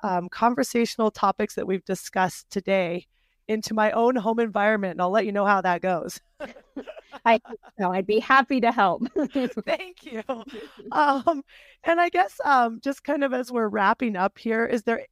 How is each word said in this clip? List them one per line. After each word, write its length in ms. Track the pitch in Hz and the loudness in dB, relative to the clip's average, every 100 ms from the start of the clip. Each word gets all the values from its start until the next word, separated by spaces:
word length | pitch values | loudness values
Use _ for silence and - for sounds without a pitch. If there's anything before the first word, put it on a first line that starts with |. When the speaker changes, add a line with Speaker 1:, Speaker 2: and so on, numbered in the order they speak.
Speaker 1:
um, 280 | 208 180 180 | -2 -2 -4
conversational 800 | - 233 247 262 240 226 - 220 | 0 2 2 0 0 -2 0 -2
topics 420 | - 202 - 208 | 2 0 0 -4
that 140 | - - | -4 -4
we've 180 | 190 - | -4 -4
discussed 640 | 185 - 190 185 - - | -8 -4 -2 -2 -2 -8
today 560 | 202 190 190 175 175 - _ _ _ - | -6 0 0 0 -6 -10 _ _ _ -4
into 280 | 220 - 214 | -4 -2 0
my 160 | 214 | 2
own 240 | 226 233 254 | 4 2 2
home 240 | 202 226 | 0 0
environment, 540 | 233 202 208 220 196 | 0 2 2 2 -2
and 80 | 165 | -2
I'll 80 | 180 | 2
let 160 | 214 220 | 2 0
you 40 | |
know 140 | 202 202 | 0 2
how 160 | 196 | 2
that 220 | 185 170 | 2 0
goes. 360 | 185 175 - - _ _ | 0 -2 -4 -12 _ _
<laughs> 100 | 269 - _ - 269 - _ 269 | -14 -14 _ -16 -14 -18 _ -2
Speaker 2:
I 140 | 233 226 | 2 2
think 220 | - 226 - - | 0 -18 -18 -6
so. 120 | 180 | -4
I'd 160 | 185 196 | -2 0
be 120 | 214 | -2
happy 420 | - 269 262 269 | 4 2 4 0
to 100 | 233 | 2
help. 320 | 233 196 165 240 | 4 2 2 -4
<laughs> 40 | - 285 277 247 - - | -4 -2 -2 -4 -6 -4
Speaker 1:
Thank 380 | 311 370 359 | -6 -6 -16
you. 200 | 311 226 220 240 247 226 - - - | -12 -10 -8 -10 -10 -16 -16 -18 -6
Um, 520 | 285 285 269 330 294 - - - _ | 0 2 2 0 -2 -8 -20 -20 _
and 180 | - 339 | 0 2
I 80 | 349 | 2
guess, 300 | 349 381 - | 2 0 -2
um, 360 | 294 262 233 226 | 2 4 4 -2
just 200 | 269 277 | -6 -6
kind 200 | - 302 | -4 0
of 100 | 277 | 0
as 180 | 247 247 | -2 -2
we're 160 | 240 220 | -2 0
wrapping 480 | 208 196 233 240 190 | 2 2 2 -2 0
up 240 | 196 - | -2 -2
here, 260 | 226 226 233 | -2 0 0
is 180 | 240 | 0
there 220 | 233 226 - | 0 -2 -4